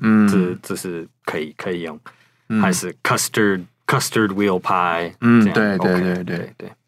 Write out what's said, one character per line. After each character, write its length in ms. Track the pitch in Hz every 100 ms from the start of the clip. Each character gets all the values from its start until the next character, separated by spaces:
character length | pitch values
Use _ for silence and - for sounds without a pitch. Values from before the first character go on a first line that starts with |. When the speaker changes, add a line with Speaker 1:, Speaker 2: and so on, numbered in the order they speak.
Speaker 1:
嗯。 260 | 110 107 104
Speaker 2:
这， 300 | 95 90 90
这 120 | -
是 320 | 92 92 85 82 _
可 120 | - 85
以， 140 | 76
可 160 | - 101
以 100 | 87
用。 180 | 82 76 - _ _ _ -
Speaker 1:
嗯。 100 | 110
Speaker 2:
还 140 | 98
是 200 | 90 90 -
custard，custard 1300 | - 120 - 117 104 92 87 _ - 131 - 113 107
wheel 300 | 98 101 92
pie， 540 | - 92 87 82 85 -
Speaker 1:
嗯， 200 | 120 117 104
Speaker 2:
这 140 | 90 104
样， 100 | 92
Speaker 1:
对， 0 |
对， 160 | 92
Speaker 2:
OK， 80 | 90
Speaker 1:
对， 220 | 92 90
对。 140 | 90 87
Speaker 2:
对， 160 | 90 -
对。 140 | 95 -